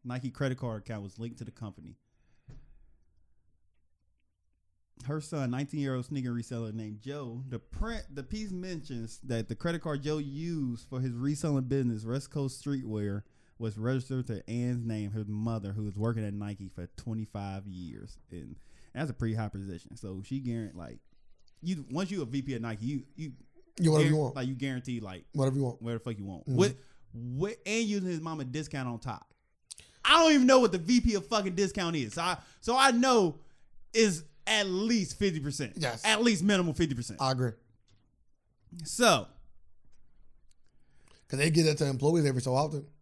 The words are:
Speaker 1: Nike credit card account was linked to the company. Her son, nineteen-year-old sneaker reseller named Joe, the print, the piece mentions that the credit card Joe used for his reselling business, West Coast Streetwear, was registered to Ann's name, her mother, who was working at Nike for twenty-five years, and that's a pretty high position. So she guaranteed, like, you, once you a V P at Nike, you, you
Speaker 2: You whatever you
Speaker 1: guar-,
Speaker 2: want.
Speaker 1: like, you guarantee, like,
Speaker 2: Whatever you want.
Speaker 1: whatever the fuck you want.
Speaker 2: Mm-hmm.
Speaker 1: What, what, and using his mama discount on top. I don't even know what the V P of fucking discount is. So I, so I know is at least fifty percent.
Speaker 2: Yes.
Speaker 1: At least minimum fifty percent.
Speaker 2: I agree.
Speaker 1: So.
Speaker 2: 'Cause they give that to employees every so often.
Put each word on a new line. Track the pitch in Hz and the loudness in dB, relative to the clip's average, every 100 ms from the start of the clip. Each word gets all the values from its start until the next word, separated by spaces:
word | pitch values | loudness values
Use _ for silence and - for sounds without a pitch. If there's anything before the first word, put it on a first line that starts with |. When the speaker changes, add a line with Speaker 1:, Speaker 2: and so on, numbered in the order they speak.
Speaker 1:
Nike | 120 123 127 | -6 -6 -6
credit | - 139 127 | -2 -2 -2
card | 127 110 | -6 -6
account | - 107 | -8 -10
was | 98 107 | -10 -10
linked | 117 113 | -10 -10
to | |
the | 110 | -14
company. | - 107 - - - _ _ _ _ - - - - - _ _ _ _ _ _ _ _ _ _ _ _ _ _ _ _ _ _ _ _ _ 131 | -12 -14 -14 -20 -20 _ _ _ _ -20 -20 -20 -20 -20 _ _ _ _ _ _ _ _ _ _ _ _ _ _ _ _ _ _ _ _ _ -6
Her | 151 | -6
son, | 151 160 127 | -4 -4 -2
nineteen-year-old | 127 143 151 139 127 123 | -2 -4 -2 -2 -2 -4
sneaker | 139 123 | -4 -4
reseller | 120 117 120 113 | -4 -6 -6 -6
named | 110 107 104 | -8 -10 -10
Joe, | 131 143 123 117 131 | -10 -10 -8 -10 -8
the | 117 | -10
print, | - - 220 226 - | -10 -10 -8 -10 -10
the | 139 | -14
piece | 135 214 208 | -10 -8 -8
mentions | 180 185 170 143 120 110 - 135 | -8 -8 -10 -8 -10 -10 -12 -6
that | 120 104 | -4 -4
the | |
credit | 117 170 170 | -4 -2 -2
card | 165 143 | -4 -4
Joe | 143 151 | -2 -4
used | 143 139 165 160 131 117 - | -4 -6 -4 -2 -4 -6 -8
for | 131 | -4
his | 131 | -4
reselling | 117 135 147 165 139 131 | -2 -2 0 2 0 2
business, | 139 120 110 113 | 2 2 -2 -4
West | 131 - | -4 -4
Coast | 151 135 - 143 | -4 -4 -4 -4
Streetwear, | 139 107 107 104 101 - _ _ - | -4 -2 -2 -2 -4 -8 _ _ -6
was | 113 104 | -6 -2
registered | 117 131 123 131 123 | 0 0 -2 -4 -4
to | 104 - | -6 -4
Ann's | 117 123 123 113 | -2 0 -2 -2
name, | 110 104 | -2 -4
her | 110 104 | -4 -4
mother, | 104 113 113 101 | -2 -2 -2 -4
who | 101 | -4
was | 104 98 | -4 0
working | 113 113 104 | 0 0 -4
at | |
Nike | 101 104 98 95 | -6 -6 -8 -10
for | - 87 - | -12 -12 -10
twenty-five | - 110 107 107 101 95 101 | -6 -6 -6 -6 -6 -8 -10
years, | 90 85 53 - - _ | -10 -10 -12 -14 -18 _
and | 87 60 - - - - 113 | -14 -14 -16 -20 -20 -14 -6
that's | 151 | -6
a | |
pretty | - 113 110 | -2 -2 -2
high | 107 | -4
position. | 98 98 87 - - | -6 -10 -12 -14 -14
So | 101 95 98 | -10 -10 -6
she | 135 | -6
guaranteed, | 127 117 104 85 | -4 -4 -6 -10
like, | 69 58 _ - - - - _ | -14 -16 _ -20 -20 -20 -20 _
you, | 165 180 135 | -6 -6 -4
once | 139 190 | -4 -4
you | 196 | -4
a | 120 | -4
V | 139 | -4
P | 139 123 | -4 -6
at | |
Nike, | 117 107 117 | -6 -4 -4
you, | 143 - - | -4 -8 -12
you | 156 - - - _ - | -14 -14 -20 -20 _ 2
Speaker 2:
You | 165 | 4
whatever | 156 147 | 6 6
you | 156 | 4
Speaker 1:
guar-, | |
Speaker 2:
want. | 135 131 | 2 -2
Speaker 1:
like, | 127 | -4
you | 131 | -4
guarantee, | 139 127 127 120 | -4 -4 -6 -8
like, | 101 92 - | -8 -12 -8
Speaker 2:
Whatever | 147 135 135 | 0 0 2
you | 131 | -2
want. | 117 | -4
Speaker 1:
whatever | 113 117 | -6 -4
the | 123 | -4
fuck | 104 | -8
you | 98 | -8
want. | 90 - | -8 -2
Speaker 2:
Mm-hmm. | 131 | 2
Speaker 1:
What, | 202 - - - - | 2 0 -16 -20 -18
what, | 117 120 127 196 226 190 | -12 -8 -4 -4 -4 -2
and | 220 226 | 0 0
using | 202 185 | 0 -2
his | 165 | -4
mama | 165 160 127 | -4 -6 -6
discount | 143 143 143 127 | -6 -6 -6 -6
on | 117 | -6
top. | 131 101 - _ _ _ _ - - _ - | -8 -10 -14 _ _ _ _ -20 -20 _ 6
I | 311 | 8
don't | 330 | 8
even | 294 247 | 8 10
know | 262 | 8
what | 226 | 8
the | 180 | 2
V | 165 247 | 4 4
P | 233 202 | 6 2
of | - | 2
fucking | 220 190 175 | 0 0 2
discount | 190 202 170 165 | 0 0 -2 0
is. | 113 | -2
So | 165 | -2
I, | 170 180 - - | -2 -2 -8 -8
so | - 254 | 2 6
I | 269 | 8
know | 240 262 240 180 - - - - - - | 8 6 6 6 0 -16 -20 -20 -20 0
is | 220 214 165 160 - - | 6 6 4 -8 -10 0
at | 214 196 | 0 2
least | 185 220 240 180 - | 0 2 2 0 0
fifty | 202 156 | 0 0
percent. | 143 135 123 - | -4 -4 -6 -2
Speaker 2:
Yes. | 139 117 208 | -4 0 2
Speaker 1:
At | 214 | 4
least | 240 202 | 4 4
minimum | 196 196 175 147 | 4 4 2 2
fifty | 165 | 0
percent. | 123 120 - | 0 -6 -2
Speaker 2:
I | 131 | 0
agree. | 131 123 - _ _ _ _ _ _ _ _ _ _ _ 170 | 2 -2 -4 _ _ _ _ _ _ _ _ _ _ _ -12
Speaker 1:
So. | 156 - 233 139 95 - - - - - - - - - - - - - - - - - - - _ | -8 4 6 6 2 -16 -20 -20 -20 -20 -20 -20 -20 -20 -20 -20 -20 -20 -20 -20 -20 -20 -20 -20 _
Speaker 2:
'Cause | 135 | 0
they | 156 | 6
give | 160 156 | 8 6
that | 147 | 6
to | 143 | 2
employees | 131 143 170 147 | 4 4 6 4
every | 127 | 2
so | 127 | 2
often. | 131 151 147 - - | 2 2 -2 -10 -20